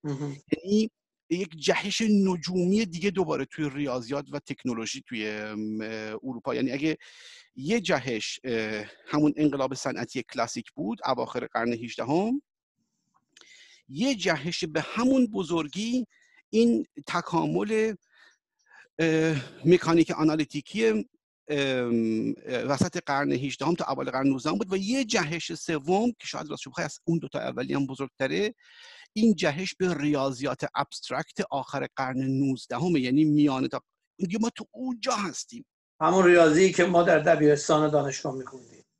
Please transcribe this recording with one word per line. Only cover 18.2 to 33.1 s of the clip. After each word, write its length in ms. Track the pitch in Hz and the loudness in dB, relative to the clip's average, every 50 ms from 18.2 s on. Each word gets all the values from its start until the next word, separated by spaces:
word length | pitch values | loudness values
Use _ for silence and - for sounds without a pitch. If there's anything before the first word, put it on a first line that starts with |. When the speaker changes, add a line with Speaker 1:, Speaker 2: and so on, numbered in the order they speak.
| - _ _ _ _ _ _ _ _ _ _ - - _ _ - | -20 _ _ _ _ _ _ _ _ _ _ -20 -20 _ _ 0
Speaker 2:
اه، 360 | 160 165 156 160 160 160 156 135 127 - - - - | 2 2 4 4 2 2 0 -2 -4 -8 -16 0 6
مکانیک 460 | 147 180 175 - 165 165 170 160 - | 6 6 6 6 4 4 4 4 4
آنالیتیکی، 760 | 170 - 156 156 156 160 151 _ - 151 - - - 208 226 | 2 2 2 2 2 2 -2 _ -4 -10 -8 -6 -2 0 2
ام، 180 | 226 220 214 202 _ _ _ _ _ _ _ _ | 2 2 0 -4 _ _ _ _ _ _ _ _
اه، 1160 | - 147 143 139 135 131 127 123 120 120 117 113 110 110 110 110 113 - - - - 127 117 113 | -4 -2 0 0 0 0 0 0 0 0 0 2 0 0 0 -2 -2 -4 -6 -8 -6 -4 -4 -2
وسط 340 | 131 143 135 - 175 - 175 _ | -2 -2 -2 -2 -4 -4 -6 _
قرن 260 | - 139 139 143 139 | -2 -2 0 0 0
هجدهم 420 | 139 127 139 139 123 - 139 156 175 | -2 -2 -2 -6 -6 -4 -2 -2 -2
تا 120 | - - - | -2 -2 -6
اوایل 200 | 139 135 135 131 | -4 -4 -6 -4
قرن 160 | 123 131 135 | -2 0 0
نوزدهم 300 | 139 135 131 131 156 165 | 0 0 0 -2 -2 -2
بود 160 | 202 226 185 190 | -2 -4 -4 -4
و 40 | |
یه 280 | 196 196 202 254 269 269 | -4 -2 -2 -2 -2 -2
جهش 480 | 214 233 208 170 147 170 165 - - 170 | 0 0 -2 0 -2 -4 -6 -6 -8 -10
سوم 580 | - - - 165 147 135 156 185 196 226 247 226 _ | -8 -4 -4 -4 -4 0 0 2 2 2 0 -2 _
که 80 | - | -12
شاید 220 | - - - 160 147 | -10 -10 -10 -10 -10
راستش 180 | 143 - - | -10 -12 -12
بخوای 180 | 135 123 175 165 | -12 -8 -6 -6
از 140 | 151 - - _ | -6 -8 -8 _
اون 160 | - 165 165 | -2 -2 -2
دوتا 200 | 131 127 - 139 | -2 -4 -6 -6
اولی 340 | 113 127 127 123 131 139 143 | -6 -4 -6 -6 -4 -2 -2
هم 120 | 139 139 | -2 -2
بزرگتره، 680 | 131 135 127 139 123 _ _ 135 131 143 180 208 214 - _ _ - - - - - - - - _ _ | -4 -4 -8 -8 -10 _ _ -2 0 0 -2 -2 -2 -4 _ _ -20 -20 -20 -20 -20 -20 -20 -20 _ _
این 220 | 214 220 226 202 | 2 4 4 4
جهش 400 | 156 180 156 139 165 190 190 - _ | 4 0 -2 0 -2 -6 -8 -4 _
به 140 | 185 180 175 | 0 0 0
ریاضیات 720 | 143 143 151 147 139 135 135 131 117 135 139 127 _ - 143 - | 0 0 0 2 2 0 -2 -2 -2 -4 -4 -4 _ -6 -6 -4
ابسترکت 640 | 131 143 _ - - - - 127 135 160 - - - - - | -4 -4 _ -8 -14 -8 -6 -6 -6 -6 -6 -6 -6 -4 -2
آخر 360 | - 139 127 - - 139 135 131 _ | -4 -6 -6 -4 -6 -6 -6 -6 _
قرن 220 | - 135 127 127 | -6 -4 -4 -2
نوزدهمه، 840 | 127 135 135 135 131 139 135 131 120 - _ 123 123 160 185 170 143 | -2 -2 0 0 0 0 0 -2 -4 -6 _ -6 -2 0 2 2 2
یعنی 260 | 127 123 | 2 2